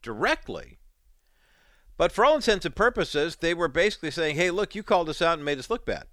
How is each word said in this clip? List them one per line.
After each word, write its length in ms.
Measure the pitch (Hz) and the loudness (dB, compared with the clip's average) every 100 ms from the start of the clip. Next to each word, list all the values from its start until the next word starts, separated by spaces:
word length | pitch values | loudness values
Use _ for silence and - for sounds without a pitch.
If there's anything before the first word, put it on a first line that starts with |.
directly, 760 | 117 107 208 320 - 82 - - - _ _ _ _ _ _ _ _ _ _ - | -12 -4 -2 -2 -6 -12 -12 -20 -20 _ _ _ _ _ _ _ _ _ _ 0
but 160 | 175 | 0
for 120 | - | 4
all 120 | 254 302 | 4 4
intents 300 | 220 196 165 | 2 0 -2
and 100 | - | 0
purposes, 600 | 233 226 160 147 165 - | 0 2 -2 0 -2 -2
they 180 | 170 | -2
were 140 | 170 165 | 0 0
basically 420 | 147 208 - 156 | 2 2 0 -8
saying, 260 | 170 156 147 | -2 -2 0
"Hey, 140 | 180 | 0
look, 240 | 180 196 | 0 -4
you 80 | 208 | -6
called 260 | - 190 160 | 0 2 2
us 140 | 147 | 0
out 160 | 170 165 | 0 2
and 60 | |
made 140 | 147 139 | -2 -4
us 120 | - | -4
look 160 | 247 - | -6 -4
bad." 200 | 82 - | -6 -8